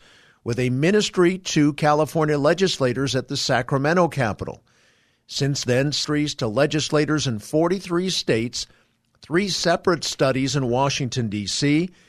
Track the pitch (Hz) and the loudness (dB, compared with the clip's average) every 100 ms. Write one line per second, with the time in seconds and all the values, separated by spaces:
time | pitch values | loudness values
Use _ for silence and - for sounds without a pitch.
0 | _ _ _ _ - 117 127 127 160 208 | _ _ _ _ -6 -2 0 2 2 2
1 | 208 - 175 185 - 160 147 143 151 151 | 2 2 2 2 -2 2 2 2 2 2
2 | 156 165 151 147 143 175 190 - 131 123 | 2 0 0 2 2 2 0 0 0 0
3 | 135 127 - 139 - 123 120 139 143 180 | -2 -2 -4 -4 -2 -2 0 0 2 2
4 | 165 139 113 - 87 - _ _ _ _ | 2 0 -2 -2 -8 -12 _ _ _ _
5 | _ _ - - 143 139 123 123 143 139 | _ _ -10 -4 -2 -2 0 0 0 -2
6 | - 147 147 - 117 110 151 151 - 151 | -2 -2 -2 -4 -2 0 0 0 0 0
7 | 151 151 127 107 - 156 170 196 175 175 | 2 0 -2 -4 -2 0 2 0 -2 -2
8 | 185 - - 117 120 - - _ _ _ | -2 -2 0 0 -2 -6 -12 _ _ _
9 | _ _ - 165 202 - 175 175 - 165 | _ _ -4 -2 -2 -2 0 0 0 0
10 | - - 139 131 135 139 127 123 139 - | -2 0 0 2 0 0 0 0 0 -2
11 | 127 127 113 104 98 - 143 151 185 - | -4 -2 -2 -4 -4 -2 2 2 0 -8